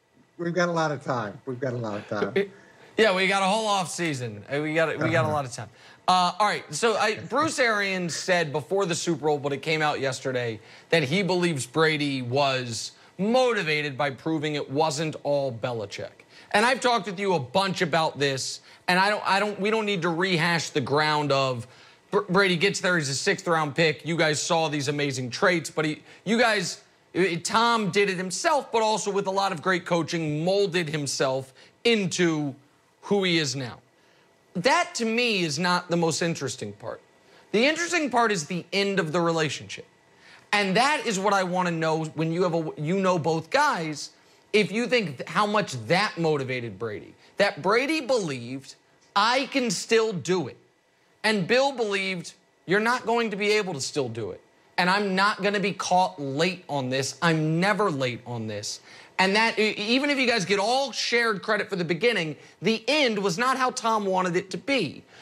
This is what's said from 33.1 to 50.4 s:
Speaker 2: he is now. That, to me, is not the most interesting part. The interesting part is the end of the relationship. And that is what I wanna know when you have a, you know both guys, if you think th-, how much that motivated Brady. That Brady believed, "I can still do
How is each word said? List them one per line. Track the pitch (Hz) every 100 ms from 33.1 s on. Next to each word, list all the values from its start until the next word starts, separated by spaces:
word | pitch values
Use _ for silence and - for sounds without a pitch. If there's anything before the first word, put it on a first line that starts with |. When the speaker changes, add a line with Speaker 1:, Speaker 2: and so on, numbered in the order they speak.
| 202
Speaker 2:
he | 185 165
is | 147 135
now. | 120 85 _ _ _ _ _ _ _ 185
That, | 214 330 339 -
to | 226
me, | 226 247 202
is | 165 139
not | 180 180 -
the | 175
most | 165 -
interesting | 170 165 135 - 104
part. | 101 113 - _ _ _ - -
The | 202 269
interesting | 311 339 339 285
part | 240 226
is | 202 147
the | 175 -
end | 196 202 196
of | 160
the | 175
relationship. | 170 165 156 - 98 - - _ _ _ - - -
And | 208 196 185
that | 262 302 233
is | 190
what | 196
I | 196
wanna | 185 180 180
know | 165 160 160 156
when | 147 160
you | 165
have | 180 165
a, | 156 -
you | 151 190
know | 185 180
both | 160 160 160
guys, | 262 294 220 160 147 - _ _ _ _
if | 214 185
you | 311 339
think | 247 180 127
th-, | -
how | 165 214
much | 208 - 123 110
that | 175 208 -
motivated | 165 147 123 127 117 95
Brady. | 113 101 - - - -
That | 196 -
Brady | 156 226 277 320
believed, | 254 254 170 127 117 135 - - _ _ _ 202
"I | 214 262 262
can | 277 240
still | 170 - 226 220
do | 185 139 185